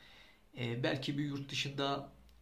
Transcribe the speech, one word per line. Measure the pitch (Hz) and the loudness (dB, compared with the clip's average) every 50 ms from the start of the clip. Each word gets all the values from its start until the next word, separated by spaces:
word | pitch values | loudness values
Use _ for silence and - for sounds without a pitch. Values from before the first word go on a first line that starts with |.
| - - - - - - - - - - - - | -20 -20 -20 -20 -20 -20 -20 -20 -20 -18 -8 -4
E, | 120 117 117 123 139 | -2 -2 0 2 4
belki | 156 156 131 - - 143 143 | 4 2 2 0 0 0 0
bir | 151 | 0
yurt | 143 139 139 139 - | 0 -2 -4 -6 -4
dışında | 139 - - 139 139 - 139 139 139 143 - - - - - - - - | -2 -2 -2 -2 0 2 2 2 2 0 -4 -8 -14 -20 -20 -20 -20 -20